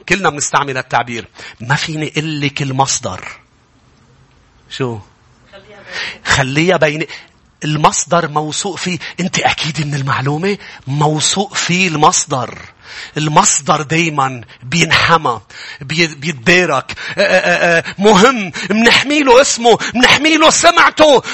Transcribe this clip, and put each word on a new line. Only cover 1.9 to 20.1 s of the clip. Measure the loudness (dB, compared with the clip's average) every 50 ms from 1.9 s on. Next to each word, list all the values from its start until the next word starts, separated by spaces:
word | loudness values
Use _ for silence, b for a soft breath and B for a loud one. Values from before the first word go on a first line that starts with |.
| -6 -6 -6 -6
قلك | -4 -6 -6 -4 -4 -4 -4 -4 -4 -4 -6
المصدر. | -4 -2 -2 -2 -2 -2 -4 -6 -8 -10 -10 -14 -16 -18 -20 _ _ _ _ _ _ _ _ _ _ _ _ _ _ _ _ _ _ _ _ _ _ _ _ _ -14
شو؟ | -8 -6 -6 -4 -6 -8 -12 _ _ _ _ _ _ _ _ _ -20 -20 -20 -20 -20 -20 -18 B B B B B B B B
خليها | -2 0 0 0 0 0 0 2 2 4
بين | 4 2 2 0 -2 -8 -8 B B B B B _ _ _ _ -10 -6
المصدر | -4 -2 2 2 2 2 0 -2 0 0 0 0 0
موثوق | -2 -4 -4 -4 -6 -6 -6 -6 -6
فيه. | -6 -6 -4 -4 -6 B B B B
انت | -6 -4 -2 0
اكيد | 0 0 -2 -2 -4 -6 -4 -4 -4
من | -4 -4
المعلومة | -4 -2 -2 -2 -2 -2 -2 -2 -2 -2 -2 -4 -4 B B B B B
موثوق | -6 -2 0 0 0 0 0 -2 -2 -2 -2 -4 -4 -4
فيه | -6 -2 -2 0 0 0 0
المصدر. | 0 2 2 2 2 2 -2 -2 -4 -4 -4 -6 -10 -14 -18 -20 -20 B B B B B B B B
المصدر | -4 -2 2 4 4 4 4 2 -2 0 0 0 0 0
دايمًا | -2 -2 0 0 0 0 -2 -2 -2 -4 -8 -16 -18 B B B
بينحمى، | -4 -2 0 0 2 2 2 2 4 2 2 2 0 -4 -4 -8 _ B B B B B B
بي-، | -10 -6 -2 -2 -2 -2 -2
بيتبارك. | -6 -8 -8 -6 -2 2 2 4 4 4 2 0 -2 -2 -6
اه، | -12 -12 -12 -8 -2 -2
اه، | 0 2 2 2 2 2 0 2 2 2 2 2
اه، | 0 -2 -4 2
مهم، | 4 6 6 6 6 4 4 2 -4 -8 -8 B B -2
منحميله | 0 2 2 4 2 2 0 0 0 2 4 6 6 6
اسمه، | 6 4 0 0 4 4 4 2 B B B
منحميله | 0 2 2